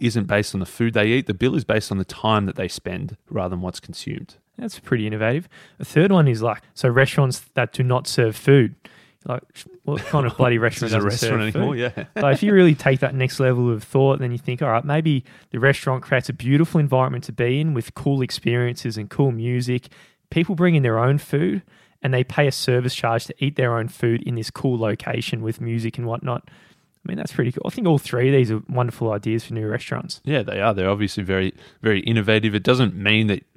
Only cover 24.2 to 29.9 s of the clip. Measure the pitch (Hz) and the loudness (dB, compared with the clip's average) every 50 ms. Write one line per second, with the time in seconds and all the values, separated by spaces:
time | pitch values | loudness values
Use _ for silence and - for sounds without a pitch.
24.2 | - - 120 113 110 - - - - 135 123 113 113 107 101 - - - 117 120 | -2 -4 -6 -6 -6 -10 -8 -4 -2 -2 -2 0 -2 -2 -2 -4 -6 -6 -6 -6
25.2 | - - - 110 110 110 113 - 120 117 117 117 110 117 - - 120 113 117 117 | -4 -6 -6 -6 -4 -6 -6 -6 -6 -4 -4 -4 -4 -6 -6 -6 -6 -6 -6 -6
26.2 | - 127 123 - - - - _ _ _ _ _ _ _ _ _ - - 180 - | -6 -6 -6 -8 -10 -14 -20 _ _ _ _ _ _ _ _ _ -12 -10 -8 -8
27.2 | - - - - 127 123 - - - - - 254 214 170 151 143 - - - 123 | -8 -6 -4 -2 -2 -2 -4 -4 -8 -8 -6 -2 2 2 2 2 0 -2 -2 0
28.2 | 127 135 143 135 123 107 110 107 - - 127 123 123 117 - - 117 110 104 101 | 2 4 4 4 4 2 0 -4 -4 -4 -2 -2 -2 -2 -4 -4 -4 -4 -2 -2
29.2 | - 113 113 113 - - 120 110 107 107 110 131 - - | -2 -2 -4 -4 -4 -6 -8 -6 -4 -4 -6 -6 -6 -6